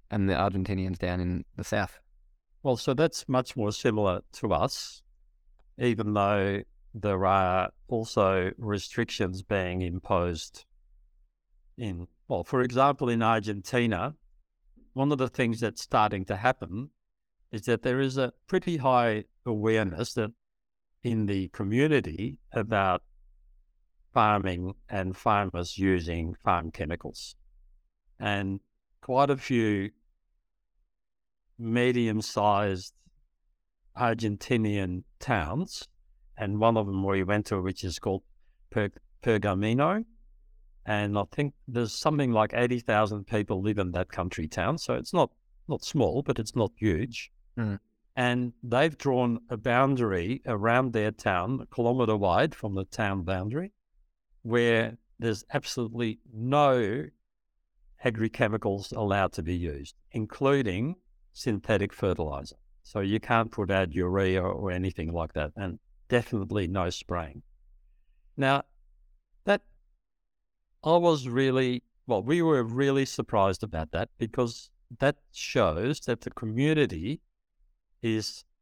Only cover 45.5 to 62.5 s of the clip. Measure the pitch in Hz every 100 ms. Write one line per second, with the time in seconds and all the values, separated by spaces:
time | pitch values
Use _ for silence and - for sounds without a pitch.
45.5 | _ - 147 - 151 98 123 143 123 110
46.5 | 123 104 - 107 80 120 117 - _ _
47.5 | - 110 98 _ _ _ - 123 123 123
48.5 | - 123 131 160 143 143 127 123 117 -
49.5 | 113 123 120 135 131 113 92 87 135 -
50.5 | 107 110 120 131 113 107 107 - 90 95
51.5 | 131 - - 120 127 113 107 98 90 156
52.5 | - 107 98 95 - 104 98 87 95 98
53.5 | 143 190 _ _ _ _ _ _ _ 113
54.5 | 117 117 113 113 117 _ - 117 104 -
55.5 | 143 - - 113 117 117 110 - 110 120
56.5 | 147 143 127 104 123 151 - _ _ _
57.5 | _ _ _ _ - 123 110 110 - 113
58.5 | 107 107 101 - 117 104 101 92 - 82
59.5 | 87 85 71 71 - _ 113 107 - 135
60.5 | 139 117 90 135 185 _ _ _ - 127
61.5 | 101 - 101 101 - 98 87 76 71 -